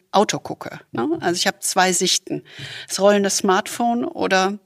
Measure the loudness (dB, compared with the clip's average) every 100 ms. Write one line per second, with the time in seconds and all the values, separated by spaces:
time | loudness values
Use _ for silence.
0 | _ 2 2 0 -8 -10 -12 -14 -10 -4
1 | -2 -2 -2 0 -2 -2 -2 2 2 2
2 | 0 0 -2 -8 -10 -16 -14 -14 -10 2
3 | 4 4 2 0 2 2 0 -2 -2 0
4 | -4 -4 0 2 0 -2